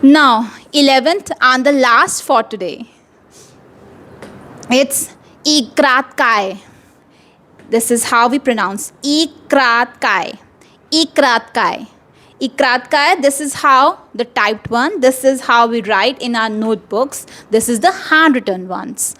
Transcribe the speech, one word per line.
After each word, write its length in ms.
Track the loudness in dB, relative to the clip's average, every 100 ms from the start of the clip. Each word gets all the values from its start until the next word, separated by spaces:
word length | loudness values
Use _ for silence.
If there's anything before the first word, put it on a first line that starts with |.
Now, 480 | 6 6 6 2 -2 -10 -8
eleventh 580 | 0 2 2 2 -2 -6 -2
and 240 | 0 2 2
the 60 |
last 500 | 2 4 2 2 -4
for 200 | 0 0
today. 440 | 0 -6 -10 -10 -16 _ _ _ _ _ -20 -20 -20 -20 -20 -20 -20 -20 -20 -20 -20 -20 -2
It's 440 | 0 0 -4 -10 -14 _ _
Ikrat 720 | -4 -4 -4 -2 0 0 -2 -4
Kai. 400 | 0 0 -2 -8 -18 -20 _ _ _ _ _ _ _ _ -4
This 220 | -4 0
is 140 | -2
how 240 | 0 2 2
we 100 | 0
pronounce 560 | -2 -2 -4 -6 -14 _
Ikrat 1000 | -4 -2 -2 -6 -2 2 2 2 0 -4
Kai. 380 | -2 -2 -4 -12 _ _ _ _ _
Ikrat 600 | -2 -2 0 2 0 -2
Kai. 340 | -4 -4 -4 -12 _ _ _ _ _
Ikrat 500 | -10 -2 0 0 -2
Kai, 260 | 0 2 2
this 260 | 0 -2
is 100 | -8
how 460 | -2 2 4 4 0 -12
the 100 | -8
typed 460 | -6 -2 -2 -2 -4
one, 300 | -2 -2 0
this 220 | 0 2
is 200 | 0 -2
how 240 | 0 2 2
we 160 | 0
write 400 | -2 0 0 -2
in 120 | -6
our 140 | -4 -4
notebooks. 800 | -4 -4 -4 -4 -4 -4 -6 -18 -20 -2
This 180 | -2 0
is 120 | 0
the 120 | 0
handwritten 760 | -2 0 4 4 2 -2 -6 -6
ones. 460 | -10 -10 -8 -10